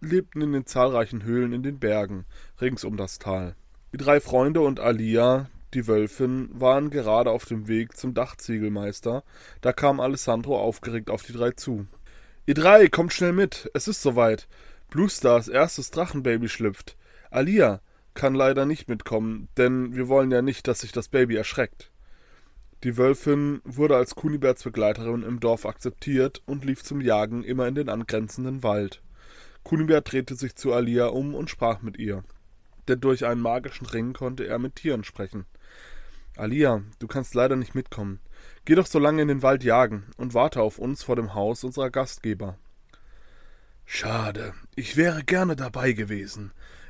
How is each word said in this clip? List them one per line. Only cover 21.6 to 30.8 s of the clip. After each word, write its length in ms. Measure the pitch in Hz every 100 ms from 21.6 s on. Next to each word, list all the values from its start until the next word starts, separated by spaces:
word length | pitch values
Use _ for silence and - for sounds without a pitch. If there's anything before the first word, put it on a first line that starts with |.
| 120 - - _ - - _ - - - - -
Die 140 | 127 120
Wölfin 640 | 127 135 - 143 147 143
wurde 320 | - 123 147 131
als 200 | 127 -
Kuniberts 480 | 151 147 135 127
Begleiterin 580 | 127 110 107 107 113 120
im 180 | 113 120
Dorf 280 | 117 117 107
akzeptiert 720 | - 127 - - 135 135 - -
und 180 | 143 135
lief 180 | 135
zum 160 | - 143
Jagen 440 | 127 107 107 120
immer 240 | 113 127 123
in 80 | 139
den 140 | 135
angrenzenden 720 | 107 113 113 110 - 127 135
Wald. 400 | 120 104 101 - - - - - - -
Kunibert 480 | - 156 156 156 -
drehte 220 | 135 127
sich 220 | 131 135 -
zu 180 | 135
Alia 320 | 120